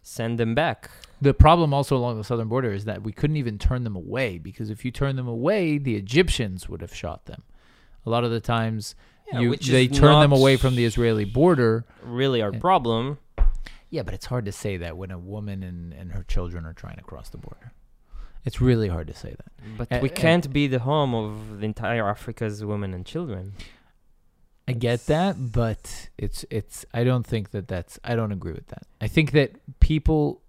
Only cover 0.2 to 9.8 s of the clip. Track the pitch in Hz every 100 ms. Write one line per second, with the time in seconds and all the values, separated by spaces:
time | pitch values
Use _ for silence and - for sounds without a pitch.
0.2 | 117 117 113 117 160 110 - - - -
1.2 | 139 139 147 175 156 139 139 135 120 110
2.2 | 104 120 110 120 123 98 104 98 110 -
3.2 | 147 156 120 104 - 127 120 95 87 117
4.2 | 123 90 80 - 107 107 127 - 139 131
5.2 | 123 117 143 208 165 147 135 104 98 135
6.2 | 185 - 107 92 - 85 87 - 85 -
7.2 | - - - - _ _ _ - - 117
8.2 | 120 113 - 117 113 110 104 - _ _
9.2 | - 127 120 143 127 127